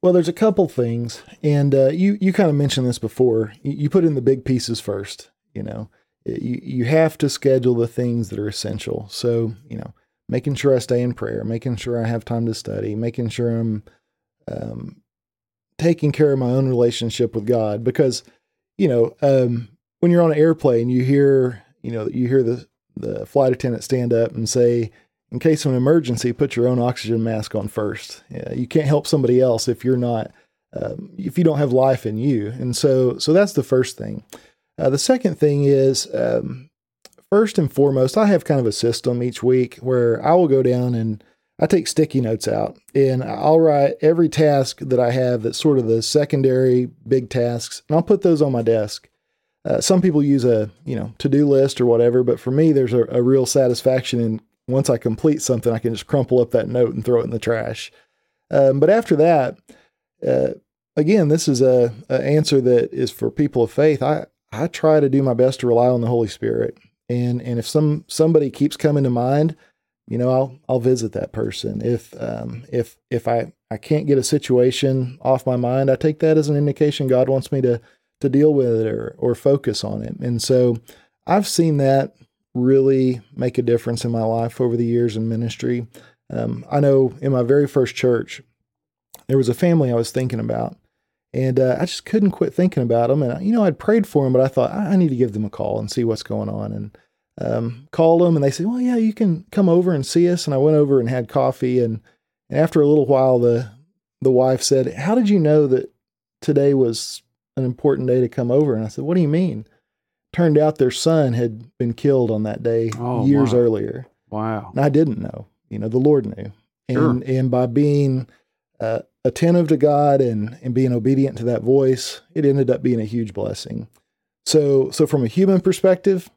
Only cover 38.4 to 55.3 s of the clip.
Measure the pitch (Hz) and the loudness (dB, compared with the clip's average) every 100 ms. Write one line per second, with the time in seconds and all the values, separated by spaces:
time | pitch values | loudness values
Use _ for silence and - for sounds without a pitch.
38.4 | - 143 117 - 117 117 135 123 123 120 | 2 0 0 0 -2 -2 -4 -2 -4 -2
39.4 | 120 127 123 - 127 127 117 113 139 175 | 0 2 0 -4 -2 0 2 0 2 2
40.4 | 165 135 127 123 123 120 113 107 _ _ | 4 2 2 0 0 -2 -4 -6 _ _
41.4 | _ _ 156 185 - - 151 135 117 110 | _ _ 0 0 0 0 0 0 -2 -4
42.4 | - 107 - - _ 143 135 127 127 110 | -4 -4 -4 -8 _ 0 2 0 -4 -2
43.4 | 147 160 160 147 139 - 156 170 160 151 | 2 4 4 4 2 2 0 2 0 2
44.4 | 156 143 127 - 135 127 120 127 127 123 | 2 2 0 -6 -2 0 2 0 0 -2
45.4 | 110 - 156 139 113 113 110 151 143 143 | -4 -2 0 2 2 0 0 0 0 0
46.4 | 135 127 131 123 123 - - 131 123 131 | 2 2 2 2 -2 -10 -2 -2 -2 -2
47.4 | 120 120 - - _ 156 170 202 196 160 | -2 -4 -10 -16 _ -2 2 2 2 2
48.4 | 147 123 113 113 104 - _ _ _ _ | 2 0 0 0 -2 -8 _ _ _ _
49.4 | _ _ - - - 185 185 151 143 139 | _ _ -4 -2 2 2 2 2 2 2
50.4 | 123 113 104 _ - 120 107 - 143 139 | 2 2 0 _ -10 -8 -10 -6 0 2
51.4 | 147 139 139 - 123 117 120 123 123 117 | 4 4 2 2 2 4 4 2 2 -2
52.4 | - 135 160 139 123 120 113 123 120 135 | -2 2 2 2 2 0 0 0 4 2
53.4 | 127 143 127 120 135 131 - 123 117 110 | 2 2 2 2 0 0 -2 -2 -2 -4
54.4 | _ _ - 131 135 120 127 110 156 | _ _ -4 -2 0 0 -2 0 0